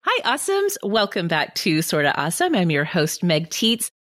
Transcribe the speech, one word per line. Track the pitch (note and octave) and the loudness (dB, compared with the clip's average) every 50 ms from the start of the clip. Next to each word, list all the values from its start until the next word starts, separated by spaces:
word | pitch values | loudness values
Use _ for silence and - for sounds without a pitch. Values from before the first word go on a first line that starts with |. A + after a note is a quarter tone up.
| _ | _
Hi, | F#4 B4 A#4+ - - B3 | 0 -2 0 0 -2 -2
Awesomes. | D4 - - G4 G4 G4+ G4+ G4 - | -2 -2 -2 0 0 0 -2 -2 -4
Welcome | - G#3 G3+ A3+ G3+ G3+ - G#3 F3 | -4 0 2 2 0 0 -2 -4 -2
back | E3+ E3+ D3+ C#3+ - - | 0 0 0 0 -2 -4
to | - - G3 D#3+ D#3 E3+ | -4 -2 0 0 0 0
Sorta | - - D3+ C#3+ C#3+ - - | 0 0 2 2 2 2 0
Awesome. | C#3+ D#3+ - - F4 F#4 D#4+ | -2 -2 0 0 0 2 2
I'm | G3+ F3+ E3 | 2 2 2
your | D#3 C#3+ D3 | 2 0 0
host, | - - F3 D3+ D#3+ - - | 0 0 0 0 0 -2 -2
Meg | - F3 D#3+ D3+ E3 - | 0 2 2 0 0 -4
Tietz. | - - - A3 A#3 A#3 - - _ _ _ _ | -4 0 0 0 0 0 -4 -10 _ _ _ _